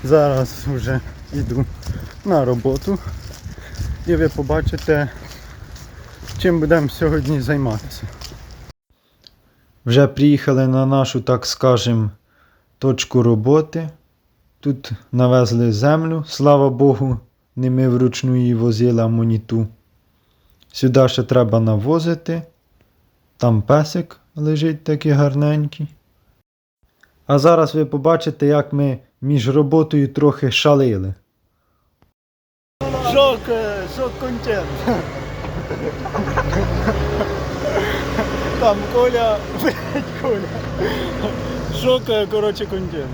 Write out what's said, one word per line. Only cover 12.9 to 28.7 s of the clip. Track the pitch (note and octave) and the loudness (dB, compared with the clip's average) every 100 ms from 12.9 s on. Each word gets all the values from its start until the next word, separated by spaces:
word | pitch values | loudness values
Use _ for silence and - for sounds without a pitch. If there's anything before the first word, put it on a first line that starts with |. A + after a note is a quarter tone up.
| B2+ - B2+ | 0 0 2
роботи. | A#2+ A2+ A2+ D3+ D#3 E3 D#3+ D#3 _ _ _ _ _ _ | 4 4 4 2 2 -6 -8 -12 _ _ _ _ _ _
Тут | C#3+ C3 - A2 _ | -4 -4 -6 -12 _
навезли | B2 B2 B2+ A#2+ A#2 A#2+ | 2 4 4 4 2 2
землю, | G#2 C#3 D#3 D#3+ D#3+ D3+ | 2 2 2 0 -4 -6
слава | - C#3 C#3+ C#3 | 0 4 6 4
Богу, | B2 C#3 A#2 C3 A#2 - _ _ - | 4 4 4 0 -4 -8 _ _ -4
не | B2+ | -2
ми | B2+ C3 | 2 2
вручну | B2 B2+ B2+ C3 B2+ | 4 2 0 0 2
її | B2 A#2 | 2 2
возили, | A#2 A2 A#2+ A#2 | 0 2 2 2
а | A2+ | 2
моніту. | A2+ A2+ A2 A2 A2+ G#2+ - _ _ _ _ _ _ _ _ _ | 2 2 0 -2 -2 -2 -8 _ _ _ _ _ _ _ _ _
Сюди | - C3+ B2+ B2+ | -2 2 6 4
ще | C3 | 2
треба | A#2 B2+ A#2 A2+ | 2 2 4 2
навозити. | A2 G#2+ A2+ E3 E3 E3 - E3 D#3+ _ _ _ _ _ _ _ _ _ | 2 0 2 0 0 -4 -4 -6 -8 _ _ _ _ _ _ _ _ _
Там | B2 A2 | 2 2
песик | G2+ D3 D3+ F3 E3+ - _ - | 4 2 2 -4 -6 -12 _ -6
лежить | D3+ D#3 D#3+ D#3 | -2 0 0 -2
такий | - D3+ D#3 | -4 -2 2
гарненький. | C#3+ C#3+ C3+ D3 D3+ D3 - D3 _ _ _ _ _ _ _ _ _ _ _ _ _ - | 4 4 2 2 2 -2 -4 -12 _ _ _ _ _ _ _ _ _ _ _ _ _ 0
А | C#3 | 4
зараз | D3 E3 D#3 D#3 | 6 6 4 0
ви | D3+ | -2
побачите, | D3 C#3 E3 D#3+ D3+ C#3+ | 0 2 2 0 -2 2
як | D3 C#3+ | 2 0